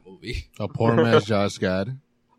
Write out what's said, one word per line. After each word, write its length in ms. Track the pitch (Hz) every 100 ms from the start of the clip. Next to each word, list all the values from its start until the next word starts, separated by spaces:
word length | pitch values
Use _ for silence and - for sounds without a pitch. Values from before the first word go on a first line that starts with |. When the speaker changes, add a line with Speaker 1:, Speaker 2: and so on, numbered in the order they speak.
| 85
Speaker 1:
movie. 440 | 92 95 - -
<laughs> 60 | -
Speaker 2:
A 80 | 104
poor 260 | - 113 117
man's 300 | 117 113 104
Josh 320 | 104 101 -
Gad. 420 | 98 92 101 135 _ _ _